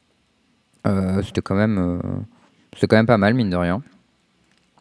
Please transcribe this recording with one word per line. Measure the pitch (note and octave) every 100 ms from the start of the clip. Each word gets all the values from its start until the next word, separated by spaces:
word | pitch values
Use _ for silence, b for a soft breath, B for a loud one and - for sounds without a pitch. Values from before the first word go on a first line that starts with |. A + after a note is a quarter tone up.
| _ _ _ _ _ _ _ _ G#2+
Euh, | G2 F#2 F#2+
c'était | G2 -
quand | -
même, | G2 G#2+ G2+
euh, | F2+ F2 - G2 G#2+ b b b b
c'était | - -
quand | A2
même | A2+
pas | A2+
mal, | G2+
mine | B2+ G#2
de | F2+
rien. | F2 G2 D3 _ _ _ _ _ _ _ _ _